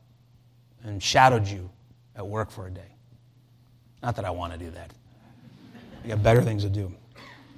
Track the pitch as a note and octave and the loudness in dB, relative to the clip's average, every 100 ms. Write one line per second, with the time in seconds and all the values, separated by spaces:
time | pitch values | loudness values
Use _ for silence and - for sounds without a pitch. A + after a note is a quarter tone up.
0 | _ _ _ - _ _ _ - A2 G2+ | _ _ _ -20 _ _ _ -16 -10 -6
1 | - C#3+ C3 A#2+ G2+ G2 F2+ - - - | 2 6 8 6 2 -4 -12 -18 -20 -20
2 | _ A2+ G2 G#2+ G#2+ - F#2 F#2 F2+ - | _ -14 -8 -6 -6 -10 -14 -14 -16 -20
3 | - - _ _ _ _ _ _ _ - | -20 -20 _ _ _ _ _ _ _ -10
4 | B2 A2+ G2 F2 E2+ E2+ F2 E2 E2 - | -8 -6 -6 -6 -8 -8 -12 -14 -18 -20
5 | - - - - - - - - - - | -20 -20 -20 -20 -20 -20 -20 -20 -20 -14
6 | A#2 G#2+ A2 A#2 A#2+ G#2 G2+ G2+ F#2+ - | -4 2 6 6 4 0 0 -2 -4 -10
7 | - - - - - | -20 -20 -20 -20 -20